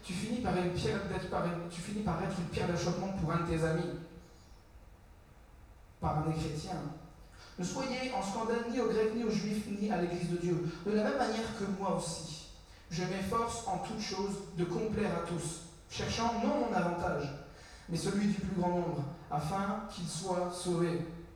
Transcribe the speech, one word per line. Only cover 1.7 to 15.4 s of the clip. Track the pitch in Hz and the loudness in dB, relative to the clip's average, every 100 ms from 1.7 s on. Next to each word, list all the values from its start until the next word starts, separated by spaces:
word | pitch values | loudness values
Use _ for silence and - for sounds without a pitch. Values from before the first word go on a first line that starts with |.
| - | -6
finis | 208 208 | -4 -2
par | 180 160 | 0 0
être | 190 - | 0 -2
une | 165 | -2
pierre | - 175 | 0 2
d'achoppement | 165 175 180 196 | 2 2 0 0
pour | - 160 | 0 2
un | 165 | 2
de | 170 | 2
tes | 160 | 2
amis. | 160 170 180 - - - - - - - - - - - - - - - - - - - - - | 4 4 0 -4 -10 -16 -18 -20 -20 -20 -20 -20 -20 -20 -20 -20 -20 -20 -20 -20 -20 -20 -20 -2
Par | 160 156 | 2 2
un | 160 | 2
des | |
chrétiens. « | 160 156 147 190 170 147 - - - - - - - | 0 -2 -2 -4 -4 -4 -8 -14 -18 -20 -18 -18 -4
Ne | |
soyez | 180 269 262 254 254 | -4 -2 -2 -2 0
en | 254 | 0
scandale | 202 226 226 233 233 | 0 0 2 2 2
ni | 247 | 2
aux | 220 | 4
Grecs, | 214 220 233 | 4 4 2
ni | |
aux | 226 | 2
Juifs, | 208 208 208 208 202 | 2 2 -2 -2 -2
ni | 202 | 2
à | 175 | 2
l'Église | 175 175 170 | 2 0 0
de | 175 | 0
Dieu. | 175 156 - - 202 | 2 2 0 -2 2
De | |
la | 214 | 4
même | 208 269 | 4 4
manière | 220 220 226 - | 2 2 -2 -2
que | 196 190 | -2 0
moi | 190 165 | 2 0
aussi, | - - - - - - - - - | 0 -6 -8 -10 -12 -16 -18 -20 -8
je | 170 | -2
m'efforce | 180 190 196 285 262 - - | 0 0 0 2 0 -2 -2
en | 180 | -2
toutes | - 214 | -2 -4
choses | - 190 202 175 - 165 | -4 -2 -2 -2 -6 0
de | |
complaire | 175 220 214 208 202 165 | 0 2 0 2 2 0
à | - | 0
tous, | 175 | -2